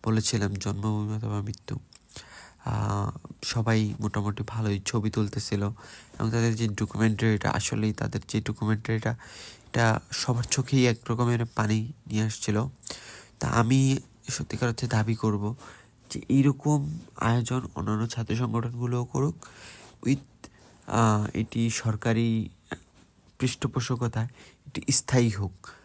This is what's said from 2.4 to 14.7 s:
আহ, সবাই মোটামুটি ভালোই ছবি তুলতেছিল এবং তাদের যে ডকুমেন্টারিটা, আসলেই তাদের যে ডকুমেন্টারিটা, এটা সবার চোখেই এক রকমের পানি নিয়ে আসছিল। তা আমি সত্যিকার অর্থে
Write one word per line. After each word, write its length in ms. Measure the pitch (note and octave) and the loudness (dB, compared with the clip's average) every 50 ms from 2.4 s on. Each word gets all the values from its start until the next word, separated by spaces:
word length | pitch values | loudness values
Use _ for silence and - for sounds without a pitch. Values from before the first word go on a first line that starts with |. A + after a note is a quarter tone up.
| - - - - - | -20 -20 -20 -10 -8
আহ, 540 | A2 A2 G#2+ G#2+ G#2+ G2+ G2+ G2+ G#2 - - - - - - - | -4 -2 -2 -2 0 0 -2 -2 -4 -6 -8 -16 -18 -16 -10 -8
সবাই 500 | - - A2+ A2 A2+ A2+ A2 G#2+ G#2 G#2+ - | -4 -2 0 2 4 4 4 4 2 -2 -2
মোটামুটি 420 | A2 G#2 - G#2 G2+ G#2 G2+ - G#2 | -4 -2 -2 0 -2 -2 -2 -4 -6
ভালোই 340 | - A2+ A2 A2 G#2+ G2+ G2 G2 | -6 -4 -2 0 0 0 -2 -2
ছবি 240 | - - A#2 G#2 A2 | -2 -2 0 0 0
তুলতেছিল 560 | G#2+ A2 G#2+ G2+ - - - - A2 G2 G2+ G2+ G2+ - - - - - - - - - | 0 0 -2 0 -2 -6 -4 -2 -2 0 0 -2 -4 -6 -14 -20 -20 -20 -20 -20 -6 -2
এবং 120 | G#2+ A2 | -2 0
তাদের 260 | A2 A#2 A2+ A#2 A2 | 2 2 2 2 2
যে 120 | G#2+ A#2 G#2+ | 2 0 -2
ডকুমেন্টারিটা, 800 | G2+ - G#2+ - - G#2 A2 A2+ G#2+ G2+ A2+ A2+ G#2+ G2+ - G2+ | 0 -2 -4 -4 0 2 2 2 2 2 2 2 2 2 0 0
আসলেই 420 | - - - - - G#2+ G#2+ A2 | 0 0 -2 -2 -2 0 0 0
তাদের 280 | G#2+ - A2+ A2 - F#2+ - - | 0 -2 -4 -4 -4 -6 -6 -2
যে 120 | - A2 | -2 -2
ডকুমেন্টারিটা, 720 | G#2+ - G#2+ - - G#2+ G#2+ G#2 A2 - A2+ A2 A2 A2+ A#2 - - - - - - - - - - - | -2 -2 -4 -2 0 0 0 0 0 -2 -2 0 0 -2 -4 -4 -10 -18 -18 -18 -18 -18 -18 -20 -18 -4
এটা 320 | - B2 A#2 A2+ A2 - - - | 2 4 4 4 4 2 -2 -6
সবার 300 | - - - - B2 A#2+ | -6 -4 0 0 0 0
চোখেই 440 | A#2+ - - - C3 - - C3+ B2 | 0 0 0 -2 0 2 4 6 6
এক 240 | B2 A2+ A2+ - - | 4 4 0 -2 -4
রকমের 340 | A#2 G#2+ B2 A#2+ A#2+ A#2 A#2 | 0 2 2 2 4 2 0
পানি 480 | A#2 - - G#2+ G#2 G#2+ A2 A2 A#2 - - _ | -2 0 0 2 2 2 2 0 -2 -8 -14 _
নিয়ে 160 | - G#2+ G#2+ | -2 0 0
আসছিল। 440 | A2 A2 A2 - - - G#2 G#2 - C#3 - - - - - - - - - - - - - _ | 0 0 -2 -4 -2 0 0 0 0 -2 -6 -12 -12 -12 -12 -10 -12 -18 -18 -20 -20 -20 -10 _
তা 100 | - D#2 | -2 2
আমি 480 | - A#2 A2+ A#2 C3 C3+ C3+ C3+ C3+ - - - - _ - - | 2 4 4 6 6 4 6 4 2 0 -4 -12 -20 _ -10 -8
সত্যিকার 380 | - - - - - A2 B2+ | -6 -6 -6 -6 -4 -2 0
অর্থে 180 | A#2+ | 0